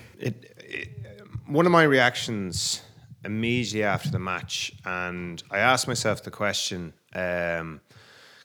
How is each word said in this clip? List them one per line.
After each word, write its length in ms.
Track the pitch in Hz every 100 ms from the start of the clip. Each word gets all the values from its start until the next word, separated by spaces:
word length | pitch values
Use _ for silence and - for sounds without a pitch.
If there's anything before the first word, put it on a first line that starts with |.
| - -
It, 340 | 123 - - -
it, 300 | - - - - - - - - -
one 180 | 143 175
of 60 |
my 120 | 170
reactions 1000 | 151 131 123 - - 107 92 87 - - - - - - 98
immediately 580 | 110 117 123 107 107
after 260 | 104 92 -
the 100 | 95
match, 520 | 92 90 - - - - 92
and 560 | 90 90 90 87 85 -
I 80 | 98
asked 280 | 120 127 -
myself 360 | 117 110 98
the 60 | -
question, 600 | - 104 95 - 92 82 - _ 92
um, 680 | 90 87 85 85 82 76 - - - - - -